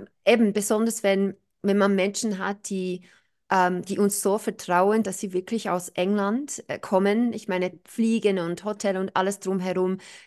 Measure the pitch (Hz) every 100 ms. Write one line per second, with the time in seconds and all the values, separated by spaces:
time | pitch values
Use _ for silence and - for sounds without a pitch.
0 | - _ - 233 214 208 202 214 226 220
1 | 196 196 196 - _ _ 202 202 202 196
2 | 196 202 226 190 190 202 - 196 185 180
3 | - _ _ _ - 190 180 180 175 196
4 | 202 - 202 208 226 - - 175 190 220
5 | 202 180 202 180 185 226 202 180 180 -
6 | 185 208 196 240 285 - - 127 - 190
7 | 196 214 240 220 - 185 185 - - -
8 | 226 226 208 190 170 175 208 208 202 190
9 | 196 - 190 202 190 190 185 185 185 190
10 | - -